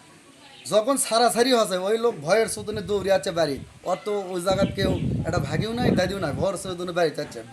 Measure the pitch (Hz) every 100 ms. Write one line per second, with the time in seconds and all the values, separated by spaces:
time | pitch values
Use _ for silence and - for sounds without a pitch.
0 | - - - - - - - 208 220 269
1 | - 226 233 226 262 233 190 185 190 226
2 | 233 196 147 214 214 214 208 214 180 202
3 | 185 190 196 170 151 123 - - 165 190
4 | 208 208 185 185 185 190 190 196 190 175
5 | - - 165 175 - 160 214 240 - -
6 | 185 196 156 143 185 180 190 175 180 170
7 | 160 135 147 117 117